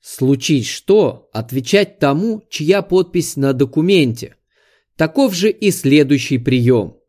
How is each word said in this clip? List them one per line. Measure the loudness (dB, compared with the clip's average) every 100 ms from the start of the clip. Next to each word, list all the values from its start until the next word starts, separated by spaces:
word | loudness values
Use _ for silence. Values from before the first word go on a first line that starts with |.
Случись | -20 -6 -2 -2 0 -2 -2
что, | -10 0 2 2 -4 _
отвечать | -12 -8 -8 0 0 0 _
тому, | 0 0 -2 -6 _
чья | -8 0 0
подпись | 2 0 0 -4 -4 -4
на | -2
документе. | 0 -2 0 2 2 2 -2 -12 _ _ _ _ _ _ -4
Таков | -4 0 0
же | 2 -2
и | 0 -2
следующий | 0 2 4 4 0 0 -4
приём. | 0 0 2 2 0 -12